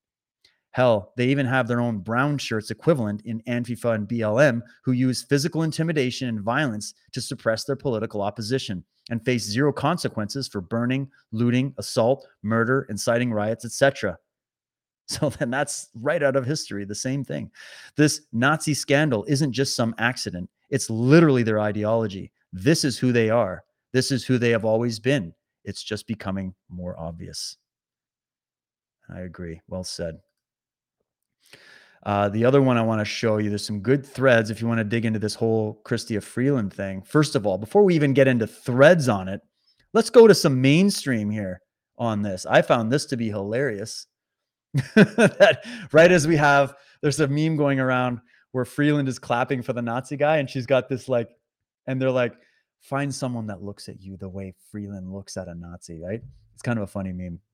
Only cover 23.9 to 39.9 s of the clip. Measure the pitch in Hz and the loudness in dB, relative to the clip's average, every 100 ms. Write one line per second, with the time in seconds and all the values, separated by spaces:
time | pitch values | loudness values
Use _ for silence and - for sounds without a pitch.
23.9 | 131 - 131 - 127 120 113 110 113 120 | -2 0 -2 0 0 2 2 2 0 0
24.9 | 107 123 143 85 - _ _ - - - | -4 -2 -2 -4 -12 _ _ -14 -14 -10
25.9 | 104 - 107 98 98 92 - _ 90 90 | -10 -8 -10 -8 -8 -8 -12 _ -14 -12
26.9 | 82 82 82 87 - - - _ _ _ | -10 -12 -12 -14 -14 -14 -16 _ _ _
27.9 | _ _ _ _ _ _ _ _ _ _ | _ _ _ _ _ _ _ _ _ _
28.9 | _ - 87 90 85 85 82 - 92 92 | _ -18 -14 -14 -12 -14 -14 -14 -12 -10
29.9 | - 85 80 _ _ _ _ _ _ _ | -10 -10 -10 _ _ _ _ _ _ _
30.9 | _ _ _ _ _ _ - _ - _ | _ _ _ _ _ _ -20 _ -20 _
31.9 | _ - 101 104 107 120 139 131 120 113 | _ -2 0 0 2 4 4 4 2 2
32.9 | 110 104 - 113 107 107 101 - 104 101 | 0 -2 -2 0 0 0 -4 -6 -4 0
33.9 | 135 127 - 131 117 110 104 117 113 107 | 0 -2 0 4 4 2 -2 -2 -2 -2
34.9 | 117 113 110 104 - 113 110 107 110 - | -2 -2 -2 -4 -2 0 0 -2 -6 -6
35.9 | 113 - 104 - - 135 139 98 - 98 | -6 -4 -8 -6 -2 0 0 -2 -6 -10
36.9 | 95 - 151 147 131 101 95 107 202 196 | -10 0 2 2 0 -2 -2 0 4 4
37.9 | 165 143 135 131 123 107 - - 123 147 | 4 4 6 6 4 0 -6 -2 6 8
38.9 | 175 127 101 92 101 - _ _ _ _ | 8 2 -2 -4 -10 -14 _ _ _ _